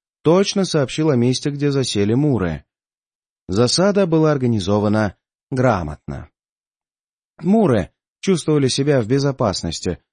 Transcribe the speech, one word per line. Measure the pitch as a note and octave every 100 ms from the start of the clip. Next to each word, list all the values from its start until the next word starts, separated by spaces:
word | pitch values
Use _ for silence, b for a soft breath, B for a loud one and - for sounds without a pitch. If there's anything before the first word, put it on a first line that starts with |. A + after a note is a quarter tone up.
| _ _
точно | D3 F#3 G3+ G3+ F3+
сообщил | D#3+ C3 - D#3
о | B2
месте, | A#2+ B2+ D3+
где | C#3+ C#3+
засели | C#3 B2 G#2 G2+
муры. | A#2+ D3 A#2 F2+ D2+ - _ _ _ _ _ _ _ -
Засада | F#2+ A#2+ - G3 G3+ F#3
была | D#3+ D#3
организована | C#3+ B2+ A2 F2+ G#2 G#2 G#2+ G#2 - _ _ _
грамотно. | C3 B2+ G2+ D#2 D2+ - C#2 - _ _ _ _ _ _ _ _ _ _ -
Муры | D#3+ A3 F#3 A2+ E2 _ _ _
чувствовали | - F3 - D3+ C3
себя | - C#3+ C3+
в | G#2
безопасности — | C3+ C#3+ C3 A#2 F2+ E2+ D#2+ F#2+ E2+ _